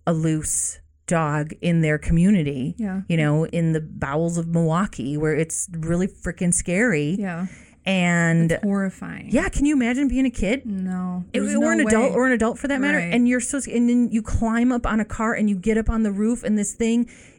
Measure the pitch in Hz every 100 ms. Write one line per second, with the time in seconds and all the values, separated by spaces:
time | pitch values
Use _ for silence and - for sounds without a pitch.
0 | - 160 160 156 151 - - - - _
1 | - 170 151 151 151 - 175 165 156 151
2 | - 165 185 202 143 139 139 175 208 190
3 | 190 165 147 151 160 170 165 160 156 -
4 | 139 151 170 170 165 165 165 165 202 -
5 | 123 151 156 151 160 - - 165 160 175
6 | 190 - 180 175 180 - - 175 247 151
7 | 147 202 196 170 185 - - _ - 190
8 | 175 170 165 165 165 165 202 196 190 -
9 | - - - 262 381 - 285 294 233 247
10 | 285 247 269 247 190 269 247 196 185 185
11 | 185 180 175 - 208 226 311 330 220 220
12 | 254 233 262 240 226 - 269 277 285 294
13 | 170 233 240 247 - 277 - 240 240 240
14 | 240 226 214 - 226 226 240 254 240 220
15 | 214 - 226 - 208 196 220 220 226 226
16 | 214 196 214 240 - 214 202 - 226 233
17 | 240 - -